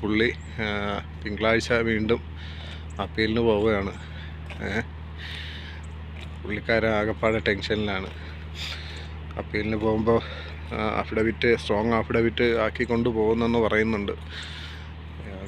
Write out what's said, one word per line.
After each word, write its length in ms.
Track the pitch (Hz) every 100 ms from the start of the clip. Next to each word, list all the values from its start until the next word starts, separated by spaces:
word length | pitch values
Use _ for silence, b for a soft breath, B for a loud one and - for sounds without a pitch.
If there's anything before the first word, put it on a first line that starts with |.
പുള്ളി, 280 | 104 107 117 80 78 - 107
ആ, 40 | 104 101 101 - -
തിങ്കളാഴ്ച 480 | 107 101 110 113 - 117 113
വീണ്ടും 300 | 110 107 117 - - B B B B B - 95
അപ്പീലിന് 360 | - 110 113 117
പോവുകയാണ്. 460 | 104 110 101 98 - B B B B - - 104
ഏ, 20 | 214 - - - - B B B B B B B - - - - -
പുള്ളിക്കാരൻ 500 | 95 107 - 113 110 107
ആകപ്പാടെ 420 | 107 107 110 110 -
ടെൻഷനിലാണ്. 640 | 98 - 107 104 95 95 - B B B B B B B B B B - -
അപ്പീലിന് 380 | - 107 104 110
പോകുമ്പോൾ, 380 | 110 110 110 113 - B B B B 117
ആ, 20 | 107 107
അഫിഡവിറ്റ്, 500 | 98 110 110 104 123 113
സ്ട്രോങ് 320 | - 104 113 113
അഫിഡവിറ്റ് 480 | 107 117 117 107 120 113 110
ആക്കിക്കൊണ്ട് 440 | - 120 117 120 113
പോകുന്നെന്ന് 420 | 107 113 117 117 107
പറയുന്നുണ്ട്. 480 | 107 110 107 98 85 80 B B B B B B B - - 104
ആ, 80 | 95